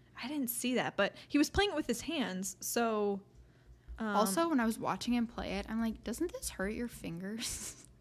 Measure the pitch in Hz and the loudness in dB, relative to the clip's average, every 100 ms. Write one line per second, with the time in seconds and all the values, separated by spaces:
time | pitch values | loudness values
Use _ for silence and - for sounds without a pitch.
0 | - - 240 294 240 - 247 240 147 - | -20 -12 -6 -2 -2 -2 0 2 2 2
1 | 202 - - 285 302 - 403 392 - 226 | 2 0 0 4 4 4 2 2 0 -2
2 | - 330 190 185 190 - - 240 226 214 | -2 0 0 0 -4 -6 -4 0 2 2
3 | 208 196 - - - - - - - - | 2 0 -4 -20 -20 -20 -20 -20 -12 -6
4 | 220 202 330 254 330 285 226 220 - 185 | 2 4 4 4 4 4 2 0 -2 -2
5 | - 240 226 - - 190 - 220 226 214 | 0 0 0 -2 -4 -4 -2 -2 -2 -2
6 | - 240 349 508 - - 190 220 240 - | -6 -4 -4 -4 -8 -4 -2 -2 -6 -8
7 | - 165 190 226 240 - - - - - | -8 -8 -6 -6 -6 -6 -8 -12 -18 -20